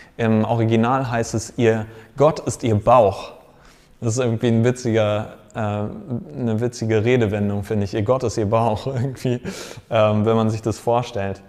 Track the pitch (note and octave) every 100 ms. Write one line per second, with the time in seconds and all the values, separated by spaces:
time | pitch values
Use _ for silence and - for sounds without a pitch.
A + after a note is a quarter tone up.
0 | - - A2+ A2 G#2+ A#2 A2+ A2+ A#2 C3+
1 | C3 A#2 A2+ A#2+ - - A#2 A2 A2 -
2 | - - C#3+ D#3+ - - A#2+ G#2 - B2
3 | G2+ - - - - - - _ _ -
4 | A#2+ A#2 B2 A2 B2 A2+ A#2+ B2 A#2 A2
5 | G#2+ G#2 - - - A#2+ G#2+ G#2 G#2+ -
6 | F#3+ A#2+ - D3 A#2 G#2+ A#2+ - A2+ A2
7 | A2+ B2+ A2 G#2 G#2 G2+ G2 A2 G2+ A#2
8 | G#2 C3 A#2 A#2 G2+ A2+ A#2 G#2+ C3+ C3
9 | C3+ B2+ C3 A#3 - - - - - A2
10 | G#2+ G#2+ G#2 A2+ A2 A2 A#2 - - A#2+
11 | B2 G2+ G2 F#2+